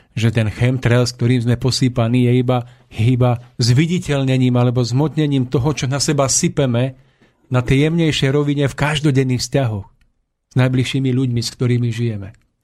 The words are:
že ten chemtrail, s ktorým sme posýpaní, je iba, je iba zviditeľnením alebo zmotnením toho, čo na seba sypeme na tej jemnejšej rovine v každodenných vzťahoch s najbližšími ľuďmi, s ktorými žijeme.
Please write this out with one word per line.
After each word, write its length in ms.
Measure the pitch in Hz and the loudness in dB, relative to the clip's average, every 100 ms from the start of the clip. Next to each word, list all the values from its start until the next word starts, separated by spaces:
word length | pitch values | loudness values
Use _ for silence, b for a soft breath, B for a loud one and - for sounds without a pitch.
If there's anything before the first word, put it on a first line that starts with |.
| B - | B -2
že 160 | 113 | 0
ten 140 | 117 107 | 0 -2
chemtrail, 560 | - 123 131 117 120 | 0 0 0 2 2
s 100 | 120 | 0
ktorým 300 | - 120 127 | 0 0 2
sme 160 | 117 120 | 0 0
posýpaní, 680 | 131 - 127 120 113 123 120 | 0 0 0 0 0 2 2
je 60 | 123 | 2
iba, 240 | 123 123 120 b b | 2 -2 -4 b b
je 240 | - 113 | -2 0
iba 240 | 127 123 123 B B | 2 2 0 B B
zviditeľnením 960 | 117 123 165 180 165 139 131 131 127 123 | 2 2 2 0 -2 -2 0 2 2 2
alebo 260 | 123 123 | 2 0
zmotnením 640 | 117 127 151 156 147 139 127 | 0 0 0 0 0 0 0
toho, 240 | 147 139 | 0 -2
čo 160 | 139 131 | -2 -4
na 140 | 139 | -2
seba 260 | 160 143 135 | -2 0 0
sypeme 680 | 165 175 - 131 117 131 - b b b b b | 0 0 0 0 0 -2 -6 b b b b b
na 160 | 127 | -2
tej 240 | 120 135 151 | 0 2 2
jemnejšej 440 | 170 160 - 135 | 2 0 0 0
rovine 320 | 147 147 143 135 | 0 0 0 -2
v 80 | |
každodenných 680 | - 143 151 147 131 131 123 | -2 -4 0 0 2 0 -2
vzťahoch 420 | - 139 123 104 - _ _ _ _ _ _ | -2 -2 -2 -4 -10 _ _ _ _ _ _
s 40 | 127 | 0
najbližšími 560 | 127 127 123 135 135 | 0 0 -2 -2 0
ľuďmi, 280 | 127 131 120 | 0 0 -2
s 80 | 113 | -4
ktorými 380 | - 127 120 120 | -2 0 0 -2
žijeme. 380 | 113 117 104 101 - _ _ | -2 -4 -6 -12 -18 _ _